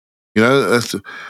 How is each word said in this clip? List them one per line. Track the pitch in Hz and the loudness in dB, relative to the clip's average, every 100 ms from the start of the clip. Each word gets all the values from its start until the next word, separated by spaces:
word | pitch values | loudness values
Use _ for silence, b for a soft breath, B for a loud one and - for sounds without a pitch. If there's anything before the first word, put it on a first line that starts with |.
| _ _ _ | _ _ _
You | 107 | 0
know, | 120 139 95 | 2 2 2
that's, | 117 117 101 B B | 0 -2 -8 B B